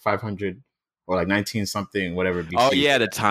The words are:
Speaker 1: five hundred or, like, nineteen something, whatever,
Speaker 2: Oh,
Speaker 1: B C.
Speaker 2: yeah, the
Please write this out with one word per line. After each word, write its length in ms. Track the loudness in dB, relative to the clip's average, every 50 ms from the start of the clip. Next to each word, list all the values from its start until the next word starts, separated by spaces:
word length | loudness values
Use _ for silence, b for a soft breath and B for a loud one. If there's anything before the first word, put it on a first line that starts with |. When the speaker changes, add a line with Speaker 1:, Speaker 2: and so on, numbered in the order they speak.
Speaker 1:
five 200 | -2 -2 -2 0
hundred 420 | -2 -6 -6 -4 -6 -6 -6 -8 -16 _ _ _ _ _ _ _ _
or, 100 | -4 -2
like, 120 | 0 0 2
nineteen 380 | 2 0 0 0 -2 -4 -4
something, 480 | -2 -4 -6 -6 -4 -4 -4 -2 -2 -2
whatever, 280 | 0 0 0 0 -2 -4
Speaker 2:
Oh, 60 | -2
Speaker 1:
B 80 | 0 2
C. 180 | 4 4 4
Speaker 2:
yeah, 220 | 4 4 4 4 2
the 100 | 2 0 -2 0 2 2